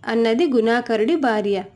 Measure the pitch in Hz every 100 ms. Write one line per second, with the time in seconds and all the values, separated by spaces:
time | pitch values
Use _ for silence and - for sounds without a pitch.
0 | - 226 226 233 349 247 220 233 240 220
1 | 220 320 269 214 208 196 190